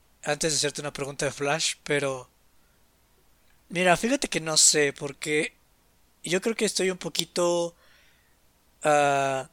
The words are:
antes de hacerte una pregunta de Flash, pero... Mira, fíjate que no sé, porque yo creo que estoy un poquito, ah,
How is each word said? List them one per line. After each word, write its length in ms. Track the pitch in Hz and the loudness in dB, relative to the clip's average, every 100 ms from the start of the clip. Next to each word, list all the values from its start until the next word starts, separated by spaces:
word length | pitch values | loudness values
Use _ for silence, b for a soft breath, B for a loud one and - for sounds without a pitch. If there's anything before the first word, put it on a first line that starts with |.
| _ _ | _ _
antes 280 | - 147 165 | -6 -2 0
de 40 | 143 | 0
hacerte 240 | 147 - | -2 -4
una 120 | 147 | -10
pregunta 320 | - 139 143 143 | -8 -10 -4 -6
de 60 | |
Flash, 420 | - 143 160 - - | -4 -2 -2 -2 -4
pero... 460 | - 147 139 131 123 _ _ _ _ _ _ _ _ _ _ _ _ _ _ | -2 -2 -2 -6 -12 _ _ _ _ _ _ _ _ _ _ _ _ _ _
Mira, 280 | 175 180 165 | 0 4 4
fíjate 320 | 226 285 - | 2 0 0
que 100 | 165 | -4
no 160 | 160 156 | 0 4
sé, 380 | - 151 143 | 4 6 2
porque 600 | - 143 135 151 151 175 - _ _ _ _ _ _ | 0 -10 -10 -2 -2 -2 -8 _ _ _ _ _ _
yo 160 | - 180 | -4 -2
creo 140 | 233 220 | -2 -2
que 100 | 208 | -2
estoy 260 | - 185 | 0 -2
un 60 | 180 | -4
poquito, 760 | 175 - 165 - 175 175 170 - _ _ _ _ _ _ _ _ _ _ | -6 -6 -4 -2 0 0 -2 -8 _ _ _ _ _ _ _ _ _ _
ah, 640 | 156 147 143 139 139 135 131 | 2 4 4 2 0 -2 -6